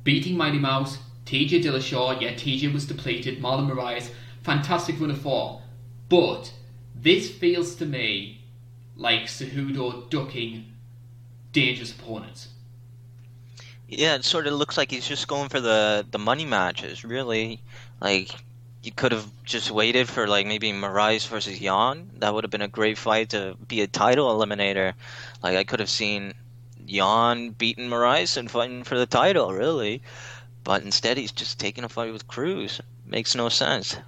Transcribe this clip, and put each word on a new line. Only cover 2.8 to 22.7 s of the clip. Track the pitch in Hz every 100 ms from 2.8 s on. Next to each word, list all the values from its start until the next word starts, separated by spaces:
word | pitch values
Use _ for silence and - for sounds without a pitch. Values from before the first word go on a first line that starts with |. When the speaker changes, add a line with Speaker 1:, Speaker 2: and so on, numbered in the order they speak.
| -
Speaker 1:
depleted, | - 135 117 135 131
Marlon | 123 135 143
Moraes, | 127 123 120 120 - - -
fantastic | - 147 - 175 - 151
run | 156
of | 143
form. | 147 123 71 - - - - - -
But | 180 175 - - - - - -
this | - 156 175 -
feels | - 175 175 170 -
to | 156
me | 135 113 101 101 - - - - - - -
like | 120 113
Cejudo | - - 135 139 139 135 123 120 120
ducking | 147 131 127 113 113 - - - - - - - - -
dangerous | - 127 123 113
opponents. | - 117 110 - - - - - - - - - - - - - - - - -
Speaker 2:
Yeah, | - 151 143
it | 127
sort | 170 147
of |
looks | 143 147 -
like | 135
he's | 131 -
just | 143 -
going | 143 139
for | 135
the, | 120 110 107 104 101
the | 104
money | 104 131 156
matches, | 110 90 - 71 85
really. | 113 123 131 110 113 113 - - - -
Like, | 98 95 95 - - - - -
you | -
could | - 127
have | 117 104 -
just | - 117 107
waited | 107 110 120 123
for, | - 107
like, | 101 98
maybe | 107 110
Moraes | 101 101 95 107 110 104
versus | 113 104 95
Yan. | 101 98 117 147 175 -
That | 104
would | 107
have | 110
been | 104
a |
great | 104